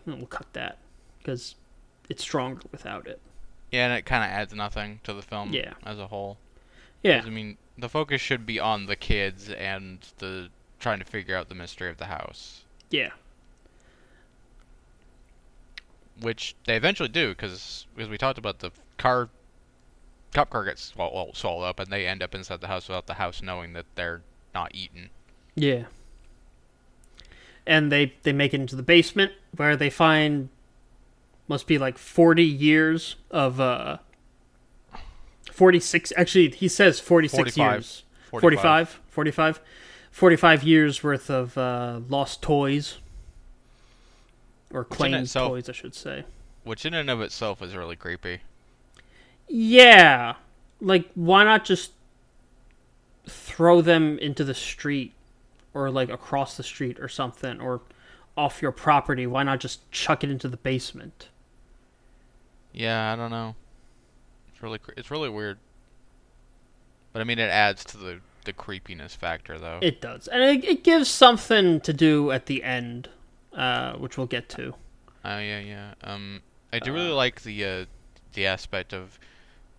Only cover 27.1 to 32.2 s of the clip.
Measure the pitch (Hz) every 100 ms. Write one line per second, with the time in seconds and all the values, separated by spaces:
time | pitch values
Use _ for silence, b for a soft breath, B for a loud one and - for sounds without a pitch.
27.1 | b b b b b - 156 151 143 143
28.1 | - 147 139 143 139 127 131 127 170 160
29.1 | 208 190 - _ - 147 147 143 - 160
30.1 | 156 151 147 131 - _ _ _ _ _
31.1 | _ _ _ - 143 - 151 131 123 -
32.1 | -